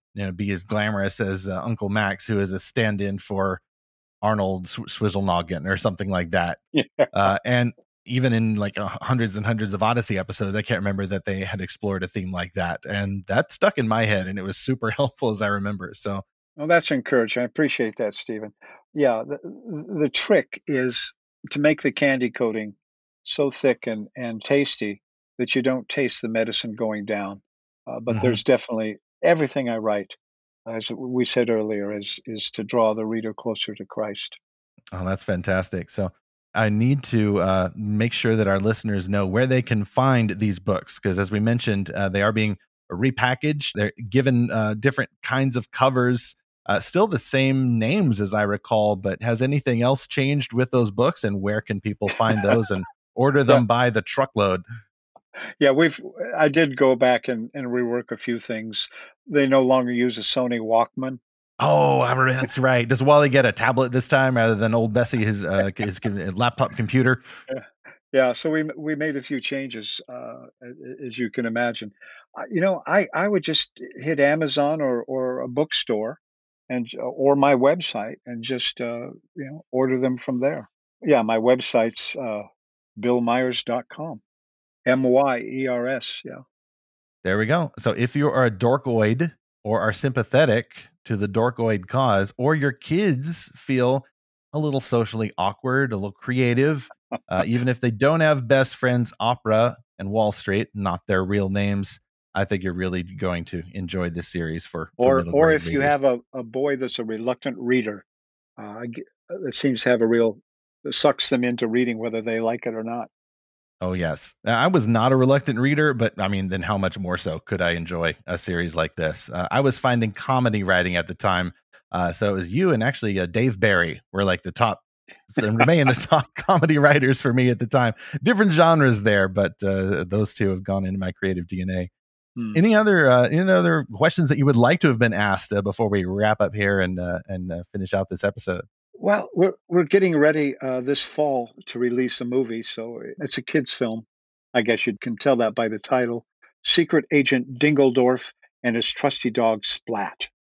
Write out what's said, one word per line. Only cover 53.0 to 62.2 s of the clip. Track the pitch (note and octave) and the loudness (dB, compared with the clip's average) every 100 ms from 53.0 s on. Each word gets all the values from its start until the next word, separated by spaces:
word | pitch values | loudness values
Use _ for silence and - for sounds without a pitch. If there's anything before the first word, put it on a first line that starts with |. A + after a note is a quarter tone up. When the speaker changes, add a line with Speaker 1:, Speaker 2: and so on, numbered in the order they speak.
Speaker 2:
<laughs> | _ | _
Speaker 1:
order | - C3+ C#3 | 0 2 4
them | B2 C3 | 6 6
Speaker 2:
Yeah. | A2+ | 6
Speaker 1:
by | A#2+ B2 | 4 4
the | A2 | 2
truckload? | - - C3 G#2+ G2 F#2 F2 A2+ - _ _ _ _ - - - | -2 -2 0 2 2 0 -4 -18 -20 _ _ _ _ -18 -18 2
Speaker 2:
Yeah, | C#3 | 4
we've, | C3+ E3 - - - A#2+ D#3 | 6 4 2 -10 -10 -6 2
I | D3+ | 2
did | D3+ D3+ B2+ | 4 2 4
go | C3+ B2 | 4 6
back | B2+ A#2+ - | 4 4 0
and, | A#2 A#2 | -6 -6
and | D3 B2 | -10 -6
rework | B2 A#2+ A#2+ - | -2 -2 -4 -6
a | A#2 | -8
few | - A#2 | -6 -6
things. | - A2 A2+ G#2 - - - _ - | -6 -8 -6 -6 -8 -10 -20 _ -2
They | D3 C3+ | 0 4
no | C3+ | 4
longer | B2+ C3 B2 | 6 4 2
use | A#2+ B2 A2+ | 0 0 -2
a | |
Sony | G#2 C3 B2 A#2 | -4 -2 -2 -2
Walkman. | A2 A2+ A#2 - C3 B2+ _ _ _ - | 2 2 2 -2 -8 -10 _ _ _ -2
Speaker 1:
Oh, | C#3+ D3+ C#3+ C3+ | 2 4 4 4
I | B2 | 2
re-, | B2+ | 2